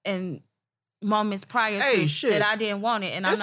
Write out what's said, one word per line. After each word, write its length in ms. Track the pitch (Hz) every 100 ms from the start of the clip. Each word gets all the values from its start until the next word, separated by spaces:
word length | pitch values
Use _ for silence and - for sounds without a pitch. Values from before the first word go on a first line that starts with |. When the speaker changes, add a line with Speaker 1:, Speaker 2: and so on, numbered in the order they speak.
| 226
Speaker 1:
and 340 | 185 185 147 _ _ _ _ _ -
moments 440 | 208 214 214 196 -
prior 340 | 247 220 208
Speaker 2:
Hey, 220 | 277 226
Speaker 1:
to 60 | 156
Speaker 2:
shit. 220 | 151 262
Speaker 1:
that 100 | 208
I 160 | 208 214
didn't 240 | 214 202
want 240 | 220 226 185
it 80 |
and 120 | - 190
I'm 60 |
Speaker 2:
It's 80 | 208